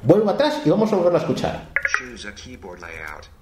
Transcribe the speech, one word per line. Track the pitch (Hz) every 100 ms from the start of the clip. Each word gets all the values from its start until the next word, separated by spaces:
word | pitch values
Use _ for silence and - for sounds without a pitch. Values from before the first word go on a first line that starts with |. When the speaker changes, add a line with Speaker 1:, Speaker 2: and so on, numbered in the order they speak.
Speaker 1:
Vuelvo | 113 190 208
atrás | 180 233 -
y | 151
vamos | 190 214
a | 196
volverlo | 175 170
a |
escuchar. | - - - - - - - -
Speaker 2:
Choose | 127 110 101
a |
keyboard | 101 127 123 95 87
layout. | 85 82 78 73 - -